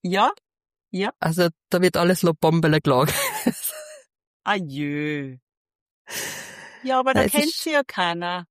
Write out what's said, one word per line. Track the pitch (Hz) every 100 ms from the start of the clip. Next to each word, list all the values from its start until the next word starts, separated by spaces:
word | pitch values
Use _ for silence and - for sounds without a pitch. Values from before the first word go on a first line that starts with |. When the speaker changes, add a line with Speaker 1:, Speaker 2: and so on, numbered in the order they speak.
Speaker 1:
ja, | 180 190 247 - _ _ _ _ _
ja. | 185 202 -
Speaker 2:
Also | 165 160 269 - _
da | 180
wird | 180 175
alles | 175 185
lo | 170
Bombele | 160 160 165 160 156
gelagert. | 151 127 139 554 539 - -
<laughs> | - - 622 605 605 _ _ _ _ -
Speaker 1:
Ah, | 202
jö. | 160 135 147 147 151 147 135 131 _ _ _ _ _ _ - - - - - - - -
Ja, | 254 262
aber | 262 262
da |
Speaker 2:
Nein, | -
es |
Speaker 1:
kennt | - 302
Speaker 2:
ist | -
Speaker 1:
sie | 330
ja | 294
keiner. | 277 - 175 170 175 180 170